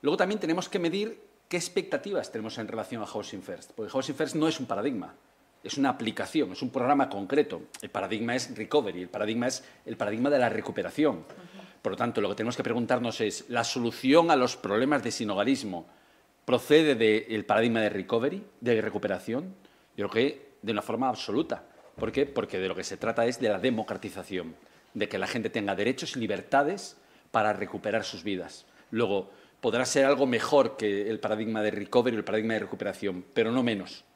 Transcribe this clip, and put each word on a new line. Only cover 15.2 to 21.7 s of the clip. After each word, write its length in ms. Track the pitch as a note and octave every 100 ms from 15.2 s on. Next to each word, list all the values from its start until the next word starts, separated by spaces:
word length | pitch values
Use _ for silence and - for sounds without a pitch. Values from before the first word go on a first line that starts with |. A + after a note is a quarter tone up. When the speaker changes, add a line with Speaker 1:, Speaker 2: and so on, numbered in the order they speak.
| A2 G2 G#2+ C3 A2+ F2 - - _ _ _ _
Speaker 1:
procede 520 | - A#2+ - D3+ D#3 B2
del 500 | A2+ G#2+ A2 A2 G2
paradigma 340 | G#2+ A#2 A2+
de 100 | G#2+
recovery, 540 | G2+ F#2 A#2 C3 F#3+ - _
de 220 | B2 A2+
recuperación? 760 | G#2 G#2 G#2 F#2 - A#2+ F#3 F#3+ - _ _ -
Yo 140 | G2+
creo 160 | A2 C3+
que 200 | - - _
de 100 | G2+
una 80 | G#2+
forma 260 | - A2+ C3
absoluta. 560 | A#2 - G#2+ E3 - -